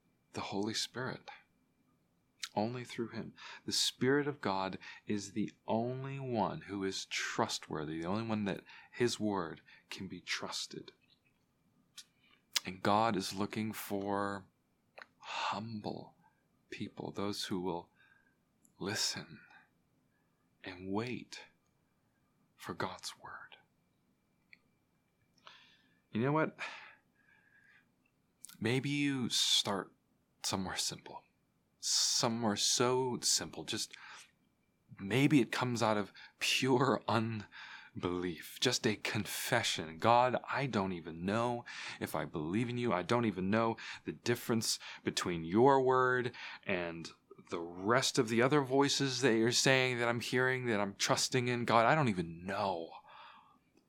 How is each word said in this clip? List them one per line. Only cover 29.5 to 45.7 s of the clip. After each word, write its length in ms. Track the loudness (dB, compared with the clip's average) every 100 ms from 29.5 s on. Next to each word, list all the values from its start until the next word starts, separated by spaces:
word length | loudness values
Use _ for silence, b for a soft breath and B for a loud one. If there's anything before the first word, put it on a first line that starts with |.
| 2 2 -2 -4 _ _ _ _ _
somewhere 340 | -4 -2 -2 -4
simple. 460 | -4 -6 -12 -18 -18 _ _ _ _ _
Somewhere 800 | -2 2 2 2 2 2 0 2
so 600 | 2 4 4 2 0 -2
simple. 420 | 0 0 0 -8
Just 300 | -6 -6 -6 B B B B _ _ _ _ _ _ -12
maybe 420 | 0 4 6 6
it 120 | 4
comes 300 | 0 0 2
out 160 | 2 2
of 140 | 0 B B _
pure 640 | 0 2 4 4 4 2 2
unbelief. 1500 | 0 0 -4 -8 -14 -16 -18 -16 -6 -2 -2 -2 -6 -10 -2
Just 280 | 0 2 0
a 100 | 0
confession. 1040 | -2 -2 -2 -4 0 2 2 -2 -4 0
"God, 440 | 6 6 6 2 -2
I 140 | -2
don't 300 | 0 0 0
even 320 | -2 -6 -6 -2
know 400 | 0 0 -2 -8 B B B
if 140 | -4
I 100 | -2
believe 460 | -4 -4 -2 0 0
in 80 | 0
you. 140 | 0
I 100 | 0
don't 240 | 2 2 2
even 240 | 0 2
know 260 | 2 2 0 B B -8
the 60 |
difference 640 | -4 0 0 2 0 2 -2 B B
between 420 | -4 -2 -2 -2
your 360 | 2 6 8